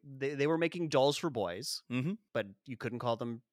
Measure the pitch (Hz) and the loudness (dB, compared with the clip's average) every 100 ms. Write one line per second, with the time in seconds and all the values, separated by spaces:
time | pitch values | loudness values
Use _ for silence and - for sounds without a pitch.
0 | 143 135 135 143 143 165 170 175 165 139 | -10 -6 -2 2 2 2 2 0 2 6
1 | 139 143 170 117 92 90 135 - - 123 | 6 4 0 0 -2 -2 -6 -8 -4 -2
2 | 143 208 _ 117 101 98 - 120 123 120 | -2 -4 _ -4 -4 -8 -14 -8 -6 -2
3 | 120 117 120 117 - | 0 0 -2 -6 -10